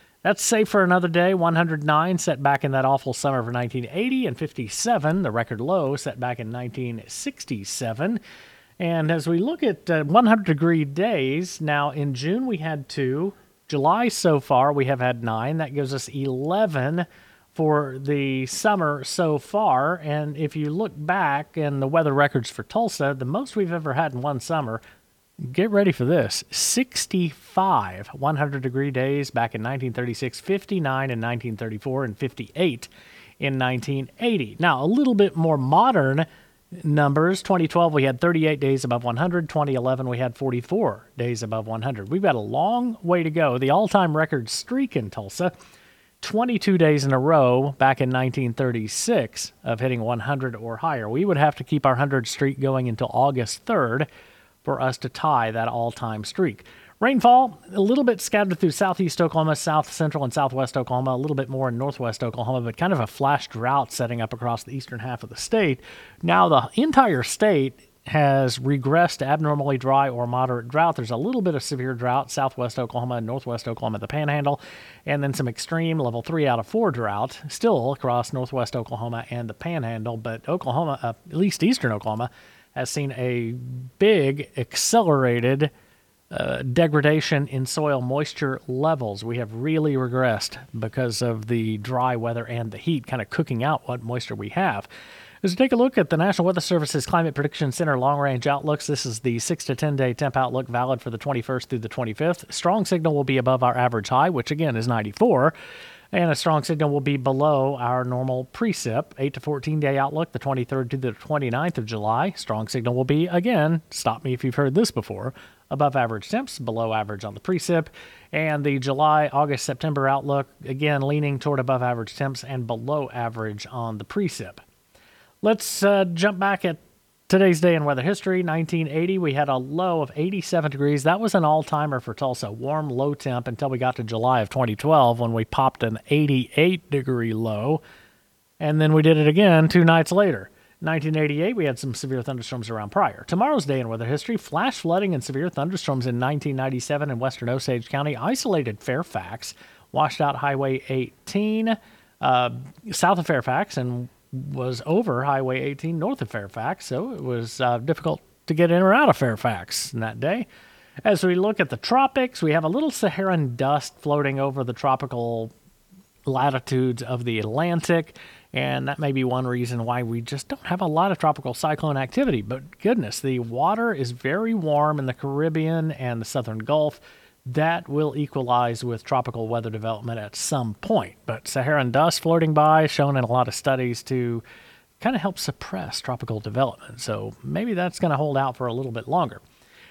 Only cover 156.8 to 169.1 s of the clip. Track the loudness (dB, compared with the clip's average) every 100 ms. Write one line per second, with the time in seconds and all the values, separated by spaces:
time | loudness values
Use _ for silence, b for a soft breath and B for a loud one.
156.8 | -6 -6 -6 -6 -4 -4 -4 -2 0 0
157.8 | 0 -2 -2 -4 _ _ -2 4 4 6
158.8 | 6 6 6 4 2 0 -2 -2 -6 -8
159.8 | -6 -6 -6 -4 -2 -2 -6 B B B
160.8 | B B 2 4 4 2 2 2 -2 -4
161.8 | 0 2 2 2 -2 0 0 2 2 0
162.8 | -2 0 -2 0 0 0 0 -2 0 0
163.8 | -2 -8 -2 0 0 0 -2 -2 -4 -2
164.8 | 0 0 -2 -4 -4 -4 -6 -12 _ _
165.8 | _ -20 _ _ -2 2 2 0 0 0
166.8 | 0 -2 -4 -2 0 0 -2 0 0 0
167.8 | 2 2 0 -10 B B B -4 -2 -2
168.8 | -4 -2 -2